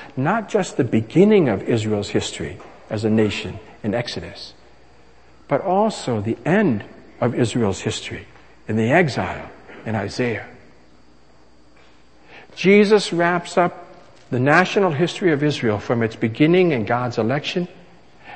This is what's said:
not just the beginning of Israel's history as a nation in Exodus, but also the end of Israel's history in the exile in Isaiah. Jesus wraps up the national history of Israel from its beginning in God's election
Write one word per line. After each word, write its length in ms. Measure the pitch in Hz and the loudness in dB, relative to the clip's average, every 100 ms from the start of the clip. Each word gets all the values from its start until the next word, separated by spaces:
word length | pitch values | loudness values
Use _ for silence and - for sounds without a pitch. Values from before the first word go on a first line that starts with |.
| - - | -12 -4
not 320 | 139 226 202 | -2 -2 -2
just 280 | 208 180 - | -2 -2 -2
the 80 | |
beginning 640 | 127 113 113 156 202 214 135 | 0 0 0 4 6 6 4
of 160 | - | 0
Israel's 460 | - 117 107 104 104 | 0 -2 0 -4 -2
history 480 | 107 - - 76 - - - - | -4 -4 -8 -10 -12 -18 -20 -10
as 160 | 107 | -4
a 60 | 107 | 0
nation 480 | 110 107 - 92 - - - | 2 2 0 -8 -12 -16 -10
in 100 | 110 | -6
Exodus, 640 | 101 - 95 87 - - - - - - - - - - - - | -4 -6 -10 -12 -16 -20 -20 -20 -20 -20 -20 -20 -20 -20 -20 -4
but 140 | 139 | -2
also 580 | 190 190 220 - - 110 | 0 0 0 -2 -4 -4
the 180 | 104 - | -2 -4
end 400 | 143 196 196 104 - - - - | 0 2 2 0 -6 -20 -18 -4
of 140 | 120 | -2
Israel's 460 | - 117 - 107 92 | 0 0 0 0 -2
history 480 | 113 - - 82 - - - - - | -4 -6 -8 -14 -16 -20 -20 -20 -6
in 80 | 110 | -2
the 160 | 113 | 2
exile 580 | 165 160 123 - - - - - - | 2 2 0 -6 -8 -14 -20 -20 -16
in 120 | 113 107 | -6 -6
Isaiah. 500 | 104 - 123 107 - - - - - - - - - - - - - - - - - - - - - - | -6 -4 -4 -4 -10 -20 -20 -20 -20 -20 -20 -20 -20 -20 -20 -20 -20 -20 -20 -20 -20 -20 -20 -20 -20 -2
Jesus 560 | 185 202 208 208 - | 4 6 6 4 2
wraps 440 | 170 170 180 - - | 0 0 0 -2 0
up 300 | 175 - - - - - - | 0 -2 -20 -20 -20 -20 -6
the 100 | 123 | 0
national 500 | 135 160 185 214 190 | 4 4 4 2 0
history 400 | 139 170 - 190 | 0 -2 0 0
of 140 | 143 | 2
Israel 340 | 151 143 117 104 | 0 0 0 -2
from 240 | - 117 | 0 0
its 140 | 113 - | 0 -2
beginning 560 | 117 113 151 180 175 | -4 2 4 4 4
in 120 | 131 | 2
God's 320 | 104 120 123 117 | 0 -2 -2 -2
election 520 | 110 143 - 180 175 - - - - - - | -2 -2 -4 -6 -6 -10 -20 -20 -20 -20 -20